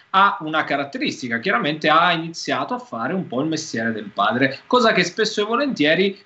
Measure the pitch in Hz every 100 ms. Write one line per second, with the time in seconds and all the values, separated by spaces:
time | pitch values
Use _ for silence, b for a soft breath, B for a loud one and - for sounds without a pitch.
0 | B 190 196 - 156 156 147 143 135 254
1 | 277 - 123 117 180 233 151 156 156 156
2 | 175 170 170 165 - 127 - 240 - 117
3 | 123 190 147 123 160 151 - 117 113 110
4 | 101 95 104 120 135 - - 247 226 185
5 | 175 - 214 - 208 233 285 202 147 170
6 | 196 196